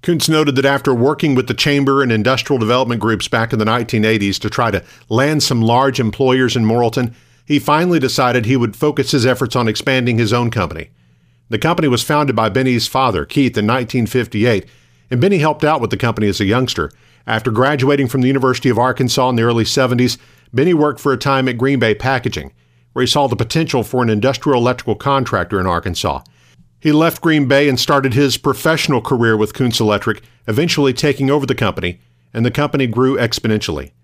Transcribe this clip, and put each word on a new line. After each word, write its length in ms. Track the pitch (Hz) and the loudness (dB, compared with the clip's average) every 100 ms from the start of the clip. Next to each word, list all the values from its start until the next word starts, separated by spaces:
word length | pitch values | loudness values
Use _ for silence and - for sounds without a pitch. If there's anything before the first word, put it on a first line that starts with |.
Kuntz 260 | - 170 - | 0 0 2
noted 280 | 156 151 131 | 2 2 2
that 80 | |
after 280 | 139 135 139 | 2 2 0
working 440 | 123 131 156 160 131 | 2 2 2 0 0
with 100 | 127 | -2
the 80 | |
chamber 480 | 117 151 143 139 139 | -2 0 2 2 2
and 80 | 131 | 2
industrial 480 | 110 107 131 - 135 | 0 0 -2 0 -2
development 420 | 110 123 120 117 | 2 0 0 -2
groups 280 | 113 107 - | -2 -2 -2
back 240 | 117 113 | -4 -2
in 80 | 107 | -2
the 40 | |
nineteen 400 | 107 120 120 113 | 0 0 -2 0
eighties 340 | 110 113 98 95 | 2 2 0 -2
to 100 | 107 | -4
try 200 | - 117 | -2 0
to 140 | 98 - - _ | -2 -6 -20 _
land 360 | 110 143 156 | 0 2 0
some 180 | - 120 | 0 0
large 380 | 113 123 135 123 | 2 2 2 0
employers 560 | 113 - 131 131 123 123 | -4 0 0 2 2 2
in 80 | |
Morrilton, 500 | 110 117 117 123 120 - _ _ - | 2 2 0 0 -4 -6 _ _ -2
he 140 | 147 | -2
finally 400 | - 151 180 165 | 2 2 2 2
decided 440 | 131 - 127 127 | 0 0 2 2
he 120 | 110 131 | 2 0
would 180 | 117 | 0
focus 380 | - 151 147 123 | 0 -2 0 0
his 120 | 143 | 2
efforts 300 | 120 123 123 | 2 0 -2
on 140 | 127 113 | 0 -2
expanding 500 | 107 - 131 123 117 | -2 -2 0 0 0
his 140 | 110 | 0
own 180 | 120 120 | 0 0
company. 400 | 113 85 80 - _ _ _ _ _ _ | -2 -4 -6 -14 _ _ _ _ _ _
The 80 | 113 | -2
company 280 | 160 170 151 | 0 0 2
was 160 | 120 | 0
founded 320 | - 151 143 | 0 0 2
by 140 | 113 110 | 0 0
Benny's 400 | 104 131 123 - | 0 0 0 0
father, 360 | 131 131 92 | 0 0 0
Keith, 320 | 71 143 127 110 | -2 0 0 0
in 100 | 104 | 0
nineteen 400 | 127 120 131 113 | 0 -2 -2 0
fifty-eight, 600 | 127 117 107 120 104 - - _ _ _ | -2 -2 0 0 0 -4 -20 _ _ _
and 120 | 123 | 0
Benny 180 | 185 190 | 2 2
helped 260 | 156 151 | 0 2
out 160 | 151 156 | 0 0
with 100 | 110 | -2
the 60 | - | -2
company 300 | 120 110 104 | -2 0 0
as 140 | 92 | 0
a 60 | 98 | 0
youngster. 440 | 120 131 - 73 _ _ _ | 0 0 -4 -6 _ _ _
After 280 | - 113 113 | -6 -4 -2
graduating 560 | 107 131 147 131 143 131 | 0 0 2 2 2 0
from 140 | 135 | 0
the 40 | 127 | 0
University 440 | 135 127 120 131 | 2 0 0 0
of 80 | 110 | 2
Arkansas 500 | 123 123 127 - 127 | 0 0 -2 0 0
in 80 | 120 | 2
the 80 | |
early 200 | 117 117 | 0 0
seventies, 540 | 110 - 127 123 123 - _ _ _ | 0 0 0 2 0 -2 _ _ _
Benny 220 | 117 165 | -2 2
worked 240 | 165 147 131 | 2 0 0
for 140 | 143 | -2
a 40 | 131 | -2
time 300 | 147 135 131 | 0 0 0
at 120 | 120 | -2
Green 200 | 135 139 | 0 2
Bay 160 | 113 | 0
Packaging, 580 | 104 131 131 117 85 67 _ _ _ _ | 0 0 -2 -2 -6 -12 _ _ _ _
where 120 | 127 | -4
he 20 | 127 | 0
saw 220 | 147 135 | 0 0
the 80 | 117 | -2
potential 480 | 117 160 156 127 | -2 -2 -2 -2
for 180 | 107 127 | -2 -2
an 80 | 117 | 0
industrial 480 | 107 123 135 156 127 | 2 0 0 0 2
electrical 380 | 120 123 - - | 0 -2 -4 -4
contractor 640 | 139 139 123 101 87 98 | 0 -2 0 -4 -2 -2
in 60 | 92 | 0
Arkansas. 560 | 85 92 87 92 69 _ _ _ _ _ _ | -2 -4 -4 -4 -6 _ _ _ _ _ _
He 100 | 156 | 0
left 320 | 151 165 165 | 2 2 0
Green 240 | 165 156 135 | 0 0 2
Bay 220 | 139 147 | 2 2
and 100 | 127 | 0
started 340 | - 139 131 | 0 0 2
his 240 | 120 143 117 | 2 0 0
professional 640 | 143 123 160 160 - 127 | -2 -2 -2 -2 0 -2
career 360 | - 127 117 107 | 0 0 2 2
with 180 | 107 | 0
Kuntz 240 | - 127 110 | 0 -2 0
Electric, 420 | 107 104 113 107 - _ - | 0 0 -2 -6 -10 _ -4
eventually 440 | 110 170 - 139 | -2 0 2 0
taking 380 | 123 151 135 135 | 2 -2 0 0
over 160 | 147 131 | 0 0
the 80 | |
company, 460 | 123 107 87 90 87 _ _ _ | -2 -2 -2 -8 -8 _ _ _
and 100 | 113 | -2
the 60 | 117 | -2
company 380 | 147 147 143 127 | 0 -2 0 -2
grew 280 | 110 131 139 | 2 0 2
exponentially. 760 | 117 - 113 107 - 73 71 _ | -2 -2 -2 -2 -2 -8 -10 _